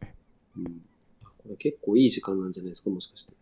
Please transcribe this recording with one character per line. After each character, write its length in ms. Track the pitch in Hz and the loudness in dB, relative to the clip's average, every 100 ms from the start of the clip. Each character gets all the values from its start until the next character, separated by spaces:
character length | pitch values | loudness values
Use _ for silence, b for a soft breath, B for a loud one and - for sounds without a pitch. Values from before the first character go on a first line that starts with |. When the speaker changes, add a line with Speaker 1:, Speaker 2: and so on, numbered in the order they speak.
Speaker 1:
ね。 160 | - - _ _ _ - | -16 -16 _ _ _ -12
Speaker 2:
う 40 | |
ん。 200 | 87 85 - _ _ _ | -10 -12 -18 _ _ _
あ、 80 | - - | -20 -20
こ 140 | 107 | -18
れ 60 | 101 | -4
結 220 | 147 - | -4 -2
構 160 | - 113 | 4 6
い 80 | 131 | 6
い 40 | |
時 120 | - | 4
間 180 | - 95 | -2 -2
な 80 | 92 | -2
ん 40 | |
じ 80 | 90 | -6
ゃ 20 | |
な 60 | 92 | -10
い 20 | |
で 60 | 85 | -6
す 60 | |
か、 60 | 104 | -4
も 100 | 92 | -4
し 120 | - | -6
か 60 | - | -16
し 80 | |
て。 100 | - - | -20 -20